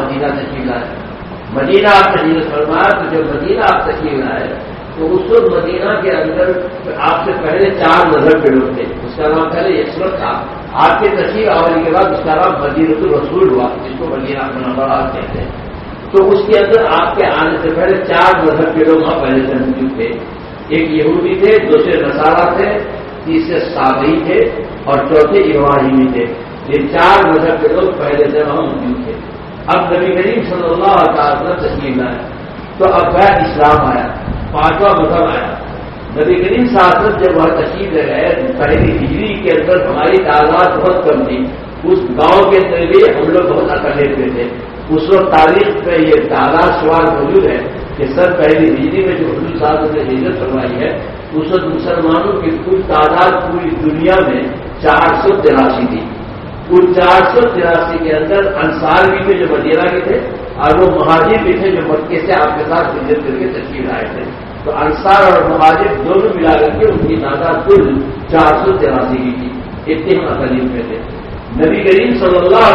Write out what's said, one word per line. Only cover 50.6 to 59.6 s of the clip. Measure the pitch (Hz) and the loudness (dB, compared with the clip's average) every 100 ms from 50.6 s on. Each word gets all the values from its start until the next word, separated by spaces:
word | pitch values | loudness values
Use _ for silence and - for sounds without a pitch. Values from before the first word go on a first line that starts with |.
| 127 120 | -4 -4
ہے، | 139 - - - - | -4 -4 -8 -12 -8
اس | 156 160 | -6 -2
وقت | 185 | 0
مسلمانوں | 160 160 180 165 160 160 202 190 | 0 -4 -2 0 0 0 0 -2
کی | 165 160 | -2 -4
کل | 180 190 190 | -2 -2 0
تعداد | 185 190 - 185 185 180 | 0 2 2 2 0 -2
پوری | 170 165 - | -4 -4 -2
دنیا | 156 151 170 190 143 | -2 0 2 2 2
میں | 123 127 - - - | -2 -4 -8 -12 -4
چار | - - - - | 0 2 2 2
سو | 196 - | 2 2
تراسی | - 131 131 - 123 | 4 4 2 0 -2
تھی۔ | - - - - - - - - | -4 -8 -10 -12 -14 -14 -12 0
ان | - 180 | 4 4
چار | 185 180 185 185 | 4 4 4 4
سو | 240 233 | 4 2
تراسی | 180 170 165 165 165 | 2 0 0 0 -2
کے | 160 156 | -2 0
اندر | 156 196 196 - | 0 0 0 0
انصار | 160 - 160 180 185 | -2 -2 0 2 2
بھی | 190 | 2
تھے | 196 180 | 0 0
جو | 165 | 0
مدینہ | 151 | 0